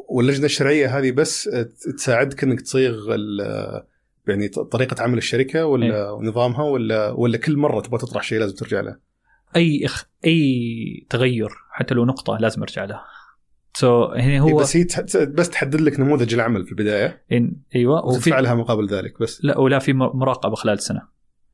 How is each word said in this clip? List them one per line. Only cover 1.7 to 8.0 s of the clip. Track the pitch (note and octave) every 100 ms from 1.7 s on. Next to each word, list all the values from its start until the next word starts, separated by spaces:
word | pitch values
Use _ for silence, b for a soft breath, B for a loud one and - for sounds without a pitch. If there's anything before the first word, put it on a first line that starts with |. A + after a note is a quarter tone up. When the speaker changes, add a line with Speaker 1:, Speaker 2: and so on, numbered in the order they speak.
| - - C#3
Speaker 1:
تساعدك | C3 A#2 C3+ -
إنك | C3+ A#2
تصيغ | - C3 B2+ A2 G#2 G#2+
ال-، | G#2 G2+ G#2 G#2+ G2+ - - _ _ _ -
يعني | G2+ G2+
ط-، | -
طريقة | - A#2 B2+ B2+
عمل | A#2 A#2
الشركة | - A#2+ C3 D#3+ D#3+
ولا | B2+ A#2
Speaker 2:
إيه. | G#2 G2+ G#2+ A2
Speaker 1:
نظامها، | A#2 B2 B2
ولا، | D3 C3 A2 A2 G#2+
ولا | - A#2+ A#2
كل | D#3 C#3+
مرة | D3 G#2+
تبغى | -
تطرح | A#2